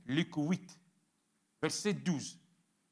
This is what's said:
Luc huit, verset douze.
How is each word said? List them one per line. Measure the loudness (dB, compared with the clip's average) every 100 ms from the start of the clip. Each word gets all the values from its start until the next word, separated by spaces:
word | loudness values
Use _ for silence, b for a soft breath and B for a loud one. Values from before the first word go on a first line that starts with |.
| -2
Luc | 0 0 0
huit, | 0 0 -4 -20 _ _ _ _ _ _ _ _
verset | -2 0 0
douze. | 0 2 0 -2 -10 -20 _ _ _ _